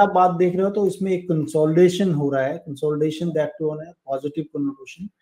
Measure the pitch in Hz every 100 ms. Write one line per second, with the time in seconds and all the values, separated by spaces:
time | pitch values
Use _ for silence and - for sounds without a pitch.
0 | 202 180 180 170 180 180 196 208 190 -
1 | 190 180 180 160 147 156 156 160 180 180
2 | 196 147 143 135 131 165 - 139 151 151
3 | 156 156 170 156 151 - 156 151 160 -
4 | - 135 143 160 151 151 139 139 131 165
5 | 208 _